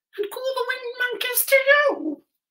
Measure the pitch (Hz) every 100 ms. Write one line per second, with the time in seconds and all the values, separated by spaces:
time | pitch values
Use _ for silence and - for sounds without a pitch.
0 | _ - 415 494 523 508 480 508 480 508
1 | 494 466 494 494 - 539 539 587 587 -
2 | 311 285 _ _ _